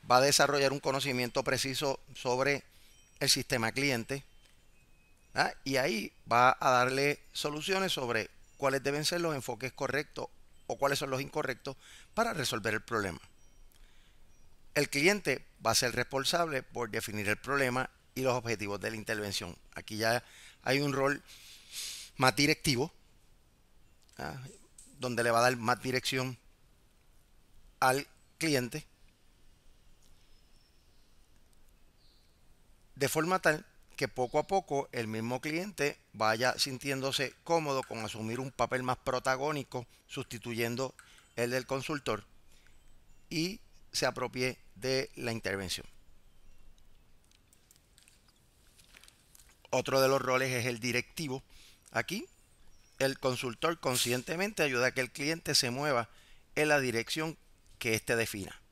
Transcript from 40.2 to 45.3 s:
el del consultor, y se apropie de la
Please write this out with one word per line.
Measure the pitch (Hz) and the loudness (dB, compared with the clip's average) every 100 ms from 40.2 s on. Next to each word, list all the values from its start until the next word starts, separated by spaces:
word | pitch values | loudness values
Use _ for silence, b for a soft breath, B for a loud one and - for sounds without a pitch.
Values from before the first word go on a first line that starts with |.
| 127 120 120 113 117 120 131 - B B B | -8 -10 -6 -2 -2 -2 -6 -8 B B B
el | - 120 | -2 0
del | 127 127 | 0 -2
consultor, | 135 127 151 135 107 - - - b b b - - - - - | -4 -4 -4 -2 -4 -6 -20 -20 b b b -20 -20 -20 -20 -6
y | 165 170 214 - - - | -4 -2 -6 -16 -20 -8
se | - 131 | -2 0
apropie | 120 123 117 127 117 - - | 0 -6 -2 -2 -4 -16 -8
de | 127 131 - - | -2 0 -2 -6
la | 123 | -6